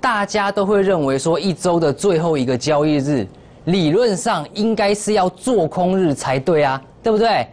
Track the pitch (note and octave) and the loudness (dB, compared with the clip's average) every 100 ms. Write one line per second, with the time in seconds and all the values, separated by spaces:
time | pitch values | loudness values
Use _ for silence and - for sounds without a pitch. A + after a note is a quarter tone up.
0 | C4+ A3 G3+ G#3+ G3+ G3+ G3 G#3 F#3+ F#3 | -2 -2 -2 -2 -2 -2 0 2 2 2
1 | C#3 C3+ E3 E3+ F#3+ E3 F3+ E3+ D#3+ C#3 | 0 0 0 -2 -2 -2 0 2 0 0
2 | G3+ E3+ E3+ D#3 B2 B2+ - D3 D#3 D3+ | 0 0 0 0 0 -2 0 0 2 0
3 | C3+ D3 F#2+ - - - - F#3+ A#3 E4 | 0 -2 -4 -10 -20 -12 -2 0 2 2
4 | A#3+ F#3 - F#3+ D3 - A3 A3 G3+ G#3 | 2 0 -2 -4 -4 -4 -2 0 0 0
5 | G3 G#3+ F#3 - - A#3 D#3+ - F3+ F#3+ | 0 0 0 -2 -2 0 0 -2 0 2
6 | F3+ C3+ - C3+ C3 D#3+ C#3+ C3+ - - | 0 -2 -2 -2 0 2 2 -2 -8 -8
7 | A#3 G#3+ A3+ G3+ - | -2 0 2 0 -2